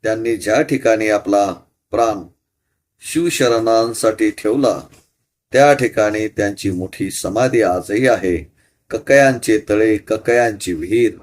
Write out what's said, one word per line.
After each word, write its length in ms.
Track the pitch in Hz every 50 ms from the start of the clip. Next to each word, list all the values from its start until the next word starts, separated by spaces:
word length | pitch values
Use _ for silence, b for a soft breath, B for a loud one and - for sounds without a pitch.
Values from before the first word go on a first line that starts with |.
| -
त्यांनी 320 | 110 110 113 113 117 113
ज्या 260 | 104 - 101 120 135
ठिकाणी 460 | 156 - 139 127 - 120 113 107 110 107
आपला 440 | 104 104 - 98 101 101 101 98 87 - _ _ _ _ _ _
प्राण 320 | - 110 117 113 107 98 85 90 _ _ _ _ _ _ _ _ _ _ _ _ _ _ -
शिवशरणांसाठी 1300 | - - 156 170 170 165 - 135 120 117 113 113 113 113 113 113 117 113 - - 113 107 107 110 104
ठेवला, 500 | 104 - - 107 110 139 135 117 95 69 - - _ _ _ _ _ _ _ _ _ _ _ _
त्या 220 | - 127 139 147 147
ठिकाणी 540 | 139 123 110 - - 107 107 107 107 107
त्यांची 440 | 107 _ - 104 101 101 98 - 101
मोठी 400 | 92 90 92 95 - - 98 95
समाधी 500 | 92 - - 92 98 110 127 131 127 120
आजही 460 | 107 92 90 107 107 - 104 110 131
आहे. 440 | 131 117 92 92 92 87 82 76 - _ _ _ _ _ _ _ _
कक्कयांचे 720 | - 110 - - 135 139 139 135 131 117 - - 110 107 - -
तळे, 280 | 104 104 110 110 107
कक्कयांची 760 | 101 - - 110 107 - - 117 120 120 117 107 98 - 92 87
विहीर 380 | 80 - 90 107 120 120 107 - -